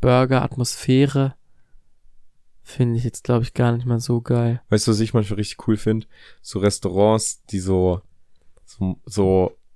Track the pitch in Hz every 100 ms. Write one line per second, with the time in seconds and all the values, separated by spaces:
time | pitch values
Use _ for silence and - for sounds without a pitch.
0 | 127 123 131 131 127 - 120 - - 131
1 | 139 139 135 - _ - - - - _
2 | - - - - _ - - - 123 117
3 | 120 - - 120 120 - 123 117 123 117
4 | 120 120 - 120 117 120 - 107 - 107
5 | 113 117 101 101 104 - - 110 - 110
6 | - - - - - 95 101 - 95 92
7 | 107 110 - - - 98 92 95 92 87
8 | - - - - - - - - 95 -
9 | - 107 95 95 90 - -